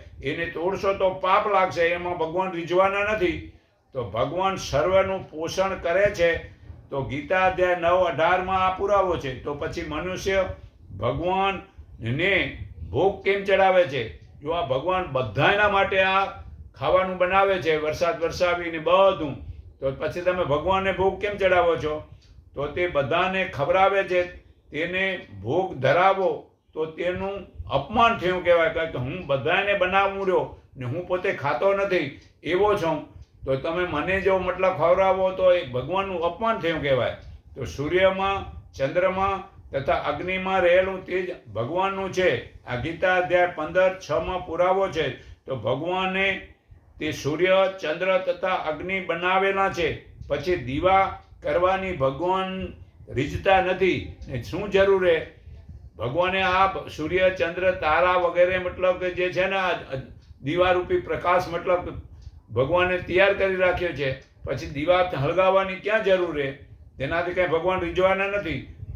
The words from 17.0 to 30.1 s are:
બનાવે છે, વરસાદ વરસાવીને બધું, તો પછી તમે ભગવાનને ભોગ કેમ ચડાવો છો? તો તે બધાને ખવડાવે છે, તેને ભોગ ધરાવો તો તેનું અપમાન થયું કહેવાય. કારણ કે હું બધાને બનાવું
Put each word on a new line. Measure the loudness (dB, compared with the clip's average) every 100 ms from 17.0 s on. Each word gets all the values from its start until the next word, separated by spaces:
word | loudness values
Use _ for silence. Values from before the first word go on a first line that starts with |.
| 2 0
બનાવે | 2 4 4 2
છે, | 2 0
વરસાદ | 0 0 0 0
વરસાવીને | -2 0 0 0 -2 -4
બધું, | 4 6 6 4 -4 -8 -12 -16 -18 -6
તો | -6
પછી | -4 -6 -2
તમે | -2 0
ભગવાનને | 0 0 0 0 0
ભોગ | 0 0 0
કેમ | -4 0
ચડાવો | 2 4 4 2
છો? | -2 -6 -10 -20 -20 -20 -14
તો | -8 -6
તે | -4 -2
બધાને | 0 0 0 0 0
ખવડાવે | -4 -2 0 4 4 2
છે, | 0 0 -2 -6 -20 _ _
તેને | -8 -4 -2 -4 -4 -10 -10
ભોગ | -4 -2 -2
ધરાવો | 0 2 6 6 4 2 -2 -8 _ _
તો | -8 -8
તેનું | -4 -4 -4 -4 -8 -12 -14 -4
અપમાન | -4 -2 2 2 2
થયું | -2 0
કહેવાય. | 4 4 4
કારણ | 0 -4
કે | -4
હું | -6 -6 -2
બધાને | -2 0 0 0
બનાવું | 0 2 2 2